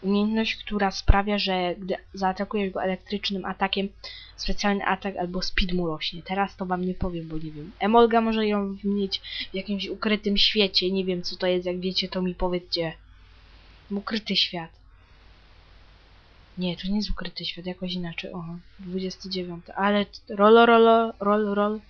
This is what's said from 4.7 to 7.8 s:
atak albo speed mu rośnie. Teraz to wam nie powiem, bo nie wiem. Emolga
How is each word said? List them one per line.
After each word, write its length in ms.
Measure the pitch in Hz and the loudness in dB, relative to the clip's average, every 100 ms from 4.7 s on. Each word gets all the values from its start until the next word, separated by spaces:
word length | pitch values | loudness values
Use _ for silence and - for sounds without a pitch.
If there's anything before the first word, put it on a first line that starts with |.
| 202 - | 2 0
atak 320 | 190 202 196 | 0 -2 -6
albo 240 | 180 180 | -4 -4
speed 340 | 180 - 196 180 | -4 0 0 2
mu 120 | 170 | 0
rośnie. 360 | 156 - 175 | -4 -6 -10
Teraz 320 | 151 190 196 - | -6 -4 -4 -4
to 100 | 185 | -4
wam 200 | 180 185 | -2 -2
nie 80 | |
powiem, 340 | 185 - 175 165 | -2 -4 -4 -6
bo 100 | 160 | -6
nie 140 | 160 | -6
wiem. 200 | 151 156 | -10 -14
Emolga 420 | - | -4